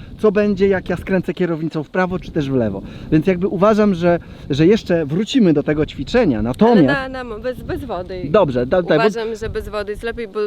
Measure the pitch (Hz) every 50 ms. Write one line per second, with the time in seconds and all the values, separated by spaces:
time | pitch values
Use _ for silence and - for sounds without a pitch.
0 | - - - - - 214 196 208 208 208 202 180 196 196 196 185 180 - 180 170
1 | - - 190 185 180 - 175 - 180 165 170 151 160 160 - 160 143 - - 185
2 | 185 180 185 180 - - - 165 143 135 135 127 117 107 98 98 101 - - -
3 | - - - 156 156 196 190 175 180 202 - 175 180 214 220 202 214 208 190 165
4 | 170 175 175 165 - - - - - - 147 131 160 175 214 220 - - 180 165
5 | 160 135 147 185 226 - - 277 220 175 151 147 139 - 151 151 151 - - -
6 | 143 - - 240 247 170 123 107 107 117 127 - 208 233 240 208 151 254 277 277
7 | 262 262 262 262 254 240 220 208 220 254 254 - - - 330 311 294 247 208 175
8 | 185 180 190 185 180 139 156 214 190 147 120 123 123 123 185 185 180 175 170 156
9 | 226 220 202 233 220 220 226 208 226 214 208 220 208 214 202 214 208 196 208 208
10 | - 233 226 233 233 202 190 214 208